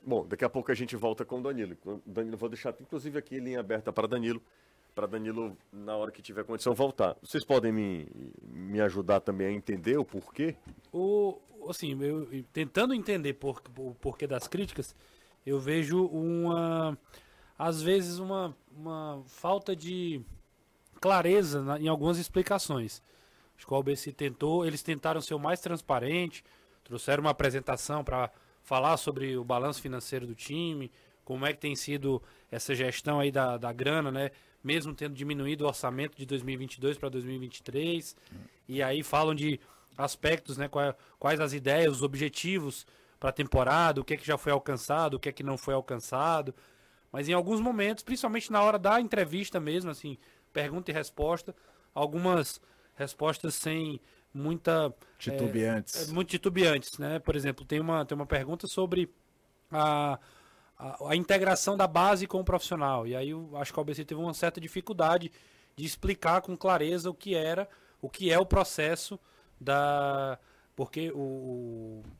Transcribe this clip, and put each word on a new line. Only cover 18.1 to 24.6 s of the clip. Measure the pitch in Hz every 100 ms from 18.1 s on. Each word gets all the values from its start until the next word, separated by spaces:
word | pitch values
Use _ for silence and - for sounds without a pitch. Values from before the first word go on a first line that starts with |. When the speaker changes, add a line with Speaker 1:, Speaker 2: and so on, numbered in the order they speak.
| 175
Speaker 2:
uma, | 190 196 180 139 _ 143
uma | 156 160 156 143 131
falta | - 170 196 196
de | 180 160 180 175 147 113 - - _ _ _ _ -
clareza | 185 190 170 196 180 143
na, | 135 147
em | 156
algumas | 156 151 170
explicações. | 170 185 180 202 - 139 110 - _ _ _ _ _ _
Acho | -
que | 135
o |
A |
B | 139 139
C | -
tentou, | 135 143 123 151 165